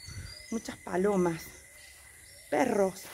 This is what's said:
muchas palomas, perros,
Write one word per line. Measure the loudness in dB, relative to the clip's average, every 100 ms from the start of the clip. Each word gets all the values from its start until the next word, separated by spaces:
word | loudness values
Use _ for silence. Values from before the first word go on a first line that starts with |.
| -14 -12 -12 -14 -6
muchas | -6 -6 -10
palomas, | -4 2 4 4 2 0 -8 -16 -20 -20 -20 -20 -20 -20 -20 -20 -2
perros, | 2 4 4 2 0 -12